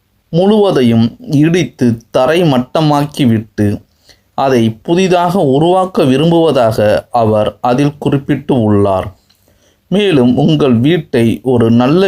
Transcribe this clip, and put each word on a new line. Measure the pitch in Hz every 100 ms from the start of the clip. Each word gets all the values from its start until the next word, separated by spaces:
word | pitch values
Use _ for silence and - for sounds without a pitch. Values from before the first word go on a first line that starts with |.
| _ _ _
முழுவதையும் | 165 196 214 202 151 123 113 117 - -
இடித்து | 147 156 180 151 - 123 113 -
தரைமட்டமாக்கிவிட்டு | 135 131 170 170 127 - 165 156 143 147 - 131 110 110 - 104 104 _ _ _ _ _
அதை | - 139 127 113 113
புதிதாக | - 170 190 175 175 190 147
உருவாக்க | 135 165 185 185 -
விரும்புவதாக | 147 131 165 170 160 139 113 117 107 85 -
அவர் | 123 113 107 107 -
அதில் | 123 127 143 -
குறிப்பிட்டு | 143 139 139 151 - 127
உள்ளார். | 107 104 101 92 90 - _ _ _ _ _ _ -
மேலும் | 185 202 151 123 123
உங்கள் | 156 151 143 113
வீட்டை | 135 175 - 123 117 -
ஒரு | 127 120 113
நல்ல | 117 127 170